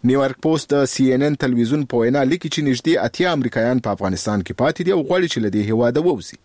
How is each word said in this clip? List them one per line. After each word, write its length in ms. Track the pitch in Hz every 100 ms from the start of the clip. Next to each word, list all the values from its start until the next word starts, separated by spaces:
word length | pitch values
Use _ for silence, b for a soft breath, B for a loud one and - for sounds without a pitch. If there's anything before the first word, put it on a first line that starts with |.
| 123
نیویارک 340 | 135 135 135 160
پوسټ 280 | 160 - 143
د 160 | 135 -
سی 120 | 131
ان 160 | 131 147
ان 120 | 143 139
تلویزیون 420 | 120 117 147 139
په 100 | 120
وینا 240 | 117 143 131
لیکي 160 | 175 160
چې 120 | 151 147
نږدې 260 | 120 160 170 113
اتیا 320 | - 180 160
امریکایان 480 | 120 - 117 127 117
په 100 | 98
افغانستان 480 | 95 92 - 104 90
کې 80 | 92
پاتې 200 | 139 160 175
دي 60 | 190
او 40 |
غواړي 260 | 139 180 175
چې 60 | - 107
له 40 | 104
دې 60 | 104
هیواده 360 | 110 120 131 175
ووځي. 320 | 127 - -